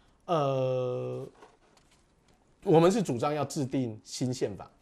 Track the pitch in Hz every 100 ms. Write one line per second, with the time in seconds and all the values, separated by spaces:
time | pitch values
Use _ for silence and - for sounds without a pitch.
0 | _ _ - 165 139 135 131 127 127 127
1 | 127 127 135 - - _ _ _ _ _
2 | _ _ _ _ _ _ 202 165 170 220
3 | 165 120 147 151 135 160 131 139 123 107
4 | - - 127 127 127 90 - _